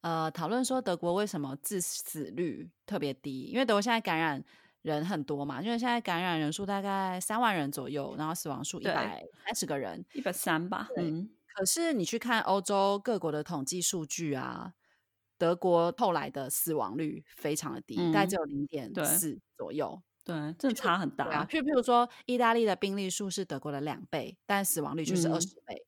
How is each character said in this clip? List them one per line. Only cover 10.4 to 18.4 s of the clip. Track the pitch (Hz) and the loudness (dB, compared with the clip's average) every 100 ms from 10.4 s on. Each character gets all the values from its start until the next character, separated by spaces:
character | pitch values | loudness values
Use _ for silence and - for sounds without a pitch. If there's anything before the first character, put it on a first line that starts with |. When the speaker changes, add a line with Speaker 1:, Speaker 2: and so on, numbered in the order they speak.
| - 160 175 | 0 0 0
Speaker 2:
吧， | 208 - - | -4 -4 -2
Speaker 1:
对， | |
Speaker 2:
嗯。 | 170 160 208 _ _ | -2 -2 -6 _ _
Speaker 1:
可 | - 190 | -2 0
是 | - 339 | 2 2
你 | 269 | 2
去 | 170 233 | 0 -2
看 | 233 226 | 0 2
欧 | - 190 | 4 2
洲 | 185 202 196 202 | 2 4 4 2
各 | - 196 | 0 0
国 | 165 | 0
的 | 151 | -2
统 | 151 165 | -2 -4
计 | 135 180 | -2 0
数 | 175 185 156 | 0 -2 -4
据 | - 165 | -4 -2
啊， | 135 127 123 - - _ _ _ _ _ _ | -2 -4 -6 -10 -14 _ _ _ _ _ _
德 | 165 | 2
国 | 175 190 170 170 - | 4 6 6 6 4
后 | 220 | 2
来 | 165 143 | 2 -2
的 | 139 135 | -4 -2
死 | - 170 | -2 0
亡 | 151 104 117 | 2 0 -2
率 | 156 156 151 - | -4 -4 -12 -6
非 | 151 | -2
常 | 147 151 | -2 -2
的 | 131 | -8
低， | - 120 | -6 0
Speaker 2:
嗯。 | 175 | 4
Speaker 1:
大 | 160 | 4
概 | 190 | 4
只 | |
有 | 190 | 2